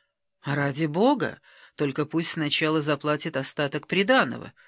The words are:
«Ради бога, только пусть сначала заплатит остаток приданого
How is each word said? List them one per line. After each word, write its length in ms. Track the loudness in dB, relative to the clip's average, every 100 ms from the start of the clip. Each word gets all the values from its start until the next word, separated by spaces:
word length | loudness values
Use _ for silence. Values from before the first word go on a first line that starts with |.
| _ _ _ _
«Ради 440 | -4 0 0 0 -2
бога, 540 | 4 4 4 0 -6 _ -20 -14 -2
только 300 | -2 0 -2
пусть 260 | -2 -2
сначала 500 | -2 -2 0 2 0
заплатит 540 | 0 0 0 -2 -2 -4
остаток 500 | -4 -2 -4 -4 -4
приданого 680 | 0 2 2 2 -4 -12 -18